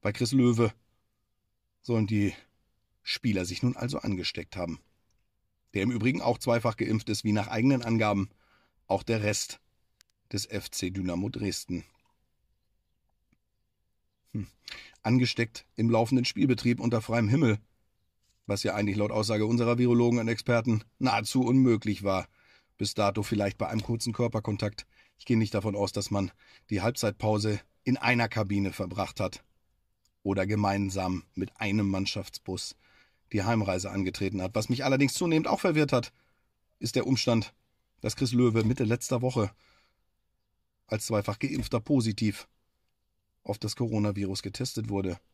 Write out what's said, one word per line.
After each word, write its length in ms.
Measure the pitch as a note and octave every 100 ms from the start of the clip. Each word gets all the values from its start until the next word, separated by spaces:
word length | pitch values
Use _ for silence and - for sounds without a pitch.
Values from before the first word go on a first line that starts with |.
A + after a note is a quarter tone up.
Bei 120 | G#2+
Chris 200 | G#2 A#2+
Löwe 400 | C3+ B2 A2+ A2+ - _ _ _ _ _ _ _ _ _ _
sollen 240 | - A#2 G#2
die 260 | G#2+ G2+ - - _ _ _ _ _
Spieler 420 | - - B2 F#2+
sich 180 | F#2 F#2+
nun 140 | A#2+ -
also 220 | A#2+ -
angesteckt 580 | - F#2+ E2+ - E2 -
haben. 240 | F2 D#2+ _ _ _ _ _ _ _ _ _
Der 80 | G2
im 80 | G2+
Übrigen 320 | A#2+ A2+ D#3
auch 160 | A#2 A#2+
zweifach 380 | - A#2 A#2 G#2+
geimpft 320 | A2 A2 -
ist, 120 | G#2
wie 100 | A2
nach 160 | G#2+ G#2
eigenen 340 | A#2 B2+ C3+
Angaben 480 | A#2+ A2+ A2 G2+ F#2+ _ _ _ _ _ _
auch 160 | G2
der 200 | - A2+
Rest 380 | G#2 G#2 - - _ _ _ _ - _ _
des 140 | G2+ -
F 240 | G#2+ -
C 200 | - F#2
Dynamo 380 | F#2+ F#2 F2 F#2+
Dresden. 560 | - G2+ F2 - F2 - _ _ _ _ _ _ _ _ _ _ _ _ _ _ _ _ _ _ _ _ _ _ _ _
Hm. 140 | A#2 F#2+ _ - - - _
Angesteckt 640 | A2 B2 B2 - A#2 - - -
im 140 | A2+
laufenden 340 | A2+ A2+ C3
Spielbetrieb 560 | B2+ - D3 A#2+ A#2+ A#2
unter 220 | A#2 A#2
freiem 260 | - A2+ G#2+
Himmel, 300 | C#3 C3+ G#2 _ _ _ _ _ _ _ _ -
was 160 | G2+
ja 120 | A2
eigentlich 220 | G2+ G#2 G2
laut 160 | G#2
Aussage 340 | A2 G#2 G#2+ G#2+
unserer 320 | A#2+ A#2 A#2+
Virologen 400 | B2 A#2+ A#2+ A#2+
und 100 | A2+
Experten 540 | A2+ - A#2+ A#2 A2 - _
nahezu 440 | C3 A2+ G#2+ C3+
unmöglich 600 | B2 C3 C3 A2 G#2+ G2
war, 240 | G2 F#2+ - _ _ _ _ _
bis 180 | G#2
dato 280 | - G2+ G2+
vielleicht 340 | G#2 G#2+ G2+ -
bei 100 | F#2
einem 140 | A2+
kurzen 300 | G#2+ A#2 A#2+
Körperkontakt. 720 | A2 A#2 A2 G#2 G#2 G#2+ - - _ _ _
Ich 80 | -
gehe 120 | A#2
nicht 160 | G#2
davon 220 | G#2+ G#2 G2+
aus, 160 | G2
dass 180 | - G2
man 220 | G2+ F#2+ - _ - _
die 100 | G2+
Halbzeitpause 800 | G#2 A#2+ A2 G#2 A2 G#2+ G#2+ G2+ - _
in 140 | - -
einer 300 | - A#2+ A#2
Kabine 440 | A2+ G2+ G2+ G2
verbracht 480 | - F#2 F#2 F#2+ -
hat 240 | F#2 - _ _ _ _ _ _ _ _
oder 240 | G2 G2 F#2+
gemeinsam 800 | G#2+ G2+ G2 G2 F#2+ F#2 F#2 -
mit 260 | - F#2+ _
einem 280 | G#2+ G#2 G2
Mannschaftsbus 840 | F#2+ G2 - F#2 - - F#2+ - - _ _ _ _ _
die 100 | G#2
Heimreise 480 | G2 A2+ G2+ F2+ G2
angetreten 500 | G2+ F#2 - G2 F#2+
hat. 140 | F#2
Was 140 | G#2+ G#2+
mich 160 | B2
allerdings 300 | C#3 C3+ C#3
zunehmend 340 | - F3 D#3+ D#3+
auch 100 | -
verwirrt 340 | G3 D#3 D3
hat, 200 | B2+ - _ _ _ _ _ _ _
ist 160 | A2
der 140 | - A#2
Umstand, 440 | B2+ - A#2 G#2 _ _ _ _ _
dass 140 | A2
Chris 180 | - C3+
Löwe 300 | A#2+ B2 A2+
Mitte 220 | A2 B2+
letzter 360 | A2 A#2 - B2+
Woche 300 | B2+ B2 G2+ - _ _ _ _ _ _ _ _ _ _ _ _ _
als 200 | A2 -
zweifach 340 | G#2+ G2+ G#2
Geimpfter 400 | C#3 - A#2 A#2
positiv 640 | - C#3 A2+ G2+ G#2+ G2 - _ _ _ _ _ _ _ _ _
auf 160 | - G#2
das 160 | G#2+
Coronavirus 680 | - A#2 A2 G#2 G2+ G2 F#2+
getestet 480 | F#2+ - B2+ - A2
wurde. 280 | G2 F#2+ F2 _